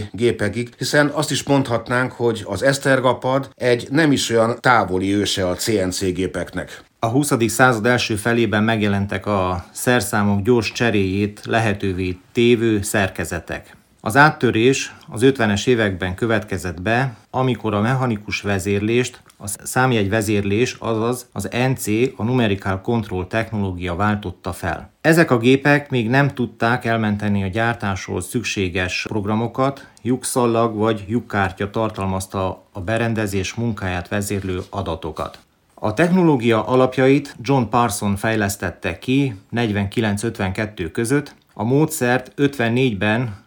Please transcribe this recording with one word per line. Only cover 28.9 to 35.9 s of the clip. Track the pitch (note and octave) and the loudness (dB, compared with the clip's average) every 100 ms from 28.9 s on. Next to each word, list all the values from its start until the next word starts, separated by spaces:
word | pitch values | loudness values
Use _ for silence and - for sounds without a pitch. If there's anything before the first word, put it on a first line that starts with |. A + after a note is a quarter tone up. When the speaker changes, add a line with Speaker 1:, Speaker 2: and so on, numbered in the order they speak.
| - - | -4 -4
Speaker 2:
programokat, | A2 G2+ A2 A#2 A#2+ C3+ C3+ - - | -4 -2 -2 -2 -2 -2 -2 -12 -10
lyukszallag | B2+ B2+ - C3 A#2+ A2+ A#2 G#2+ | -2 -2 -2 0 2 2 2 2
vagy | A2 G#2+ G2 | 0 0 -2
lyukkártya | A#2 A#2 G#2 F#2+ - G2+ | -4 -2 -2 -2 -2 -6
tartalmazta | A#2 A2 G#2+ G2 F#2 F#2 G2+ F#2+ F#2 _ | -2 -4 -4 -4 -4 -4 -4 -4 -6 _
a | - | -12
berendezés | F2 A2+ A#2 A2+ G#2 G2 F2+ | -4 -2 0 -2 -2 -2 -4
munkáját | - A#2 G#2 F#2+ F2+ F2 | -4 -4 -2 -4 -4 -4
vezérlő | G#2 G2 G2+ F#2+ F2+ - | -4 -2 -4 -4 -6 -6
adatokat. | G#2 F#2+ E2 E2 D#2 - - _ _ _ | -6 -6 -6 -8 -8 -8 -10 _ _ _
A | - G#2+ | -8 -4